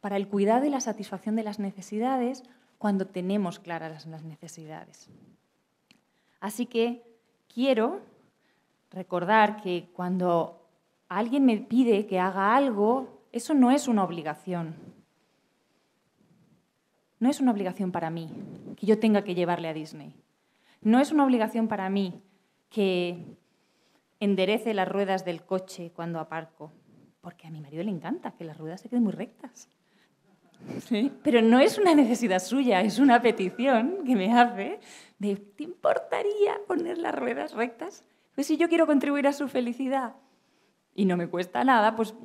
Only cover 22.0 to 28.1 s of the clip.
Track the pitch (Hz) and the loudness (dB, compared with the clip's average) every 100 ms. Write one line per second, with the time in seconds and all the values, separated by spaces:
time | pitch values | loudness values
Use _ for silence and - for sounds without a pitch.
22 | 190 175 _ _ _ _ _ - 196 185 | -2 -6 _ _ _ _ _ -2 0 2
23 | 175 175 165 - _ _ _ _ _ _ | -2 -6 -14 -20 _ _ _ _ _ _
24 | _ _ 208 190 190 214 220 208 185 196 | _ _ 0 2 2 0 -2 -2 -2 -2
25 | 196 190 180 170 - 185 185 - 170 - | -2 -2 -4 -10 -6 -6 -6 -14 -16 -12
26 | 170 165 156 160 160 _ 151 _ _ _ | -8 -8 -8 -10 -12 _ -20 _ _ _
27 | _ _ 175 - 160 156 143 156 196 180 | _ _ -20 -20 -18 -16 -14 -8 -6 -6
28 | 156 | -6